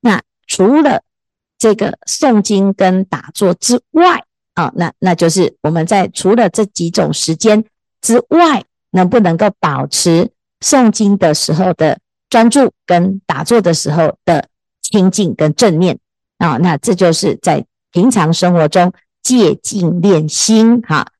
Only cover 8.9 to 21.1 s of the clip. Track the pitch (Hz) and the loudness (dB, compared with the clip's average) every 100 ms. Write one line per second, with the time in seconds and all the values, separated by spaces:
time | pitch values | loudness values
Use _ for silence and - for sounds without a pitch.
8.9 | 185 180 240 185 165 208 - 156 135 139 | -2 0 2 2 0 -2 -2 -4 -4 -6
9.9 | - 175 165 190 _ _ _ - 277 226 | -4 0 0 -2 _ _ _ -2 2 2
10.9 | - 202 202 170 151 - 156 180 170 156 | 2 0 2 0 0 -2 -2 -2 0 -2
11.9 | - _ _ _ 233 226 277 262 _ - | -2 _ _ _ 2 2 2 0 _ -2
12.9 | 175 185 190 - 151 160 233 185 160 151 | 0 0 -4 -8 -8 0 0 0 -2 -2
13.9 | 156 156 - - 160 - _ _ _ - | -2 -2 -2 -2 -2 -4 _ _ _ -4
14.9 | 214 185 185 180 - 156 - 226 160 180 | 0 2 0 -4 -2 -2 2 0 2 -2
15.9 | - _ _ _ _ 160 123 180 143 - | -4 _ _ _ _ -4 0 -2 -2 -4
16.9 | 185 180 160 180 - - 143 - _ _ | 0 0 0 -2 -4 -2 -4 -6 _ _
17.9 | 175 240 226 160 165 180 175 151 185 180 | 0 2 2 0 0 0 2 2 2 0
18.9 | - _ _ - 254 180 - - 208 170 | -4 _ _ -2 2 2 0 -8 -4 -2
19.9 | 175 196 170 156 - - 220 226 240 - | 0 0 0 -2 -4 0 2 4 2 0
20.9 | 151 - | -4 -4